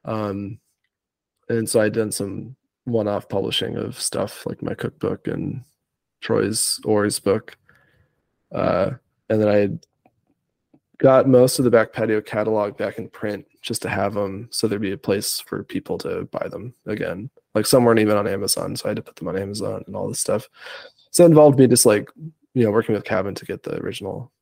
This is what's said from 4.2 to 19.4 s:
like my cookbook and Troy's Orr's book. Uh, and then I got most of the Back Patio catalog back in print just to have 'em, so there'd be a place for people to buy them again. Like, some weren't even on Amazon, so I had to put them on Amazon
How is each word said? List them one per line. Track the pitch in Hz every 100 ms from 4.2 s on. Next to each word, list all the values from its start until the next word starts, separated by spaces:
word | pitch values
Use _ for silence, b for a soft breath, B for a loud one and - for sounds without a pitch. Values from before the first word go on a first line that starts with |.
| 104 -
like | - -
my | -
cookbook | - - _ - - -
and | - - - - _ _ _ _ _
Troy's | - 110 104 110 - -
Orr's | - 104 104 -
book. | 101 95 - - _ _ _ _ _ _ _ _ _
Uh, | - 92 90 98 123 _ _ -
and | 110
then | 107
I | 104 101 - _ _ _ _ _ _ _ _ _ _ _ -
got | 135 131 135
most | 123 127 -
of |
the | 123
Back | 113 110
Patio | - 113 107
catalog | - 107 107 107 104 -
back | 104 104
in | -
print | - 107 101 - _
just | - 113
to | -
have | 98 98
'em, | 104 98 98 120
so | - 110
there'd | 101
be | 101
a | 98
place | - 101 - -
for | - 104
people | - - - -
to | - 90 87
buy | - -
them | - 110 _
again. | - 107 87 87 117 _ _
Like, | 107
some | 107 131
weren't | 120 113
even | 107 104
on | 101
Amazon, | 98 95 87 90
so | -
I | -
had | 104
to |
put | -
them | - 85
on |
Amazon | 92